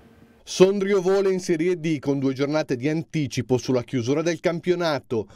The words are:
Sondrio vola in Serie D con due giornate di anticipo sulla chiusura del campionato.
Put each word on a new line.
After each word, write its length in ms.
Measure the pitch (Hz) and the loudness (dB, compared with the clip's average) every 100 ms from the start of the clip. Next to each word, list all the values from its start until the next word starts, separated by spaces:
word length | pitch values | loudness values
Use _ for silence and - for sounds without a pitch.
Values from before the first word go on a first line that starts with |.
| - - - _ - | -20 -20 -20 _ -4
Sondrio 540 | - 190 202 190 202 | 4 4 4 0 2
vola 300 | 175 196 196 | 2 2 2
in 100 | 185 | 0
Serie 400 | 185 160 175 175 | -2 0 0 0
D 180 | 165 147 | -2 -2
con 200 | 143 139 | -2 0
due 160 | 135 | 0
giornate 420 | 127 143 156 151 127 | -2 -2 -2 -2 -2
di 100 | 139 | -2
anticipo 720 | 156 - 160 135 - 113 127 | -2 -4 -4 -2 -4 0 -2
sulla 260 | - 127 | 0 -2
chiusura 380 | 113 131 117 147 | 0 -4 0 0
del 200 | 165 165 | 0 -2
campionato. 840 | 180 165 175 175 170 135 - 113 98 | -2 -2 -2 0 0 -2 -2 -6 -6